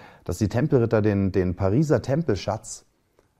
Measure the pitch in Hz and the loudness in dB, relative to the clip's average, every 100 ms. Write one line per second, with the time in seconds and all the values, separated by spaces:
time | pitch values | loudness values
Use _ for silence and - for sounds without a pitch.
0 | - - - 90 107 117 147 135 113 113 | -20 -14 -8 -2 -2 0 0 2 2 2
1 | 107 98 98 98 90 92 98 110 156 127 | 2 2 2 0 0 0 0 0 2 0
2 | - 139 165 101 - 104 - - _ _ | 0 -2 -2 -4 -4 -8 -8 -18 _ _
3 | _ _ _ | _ _ _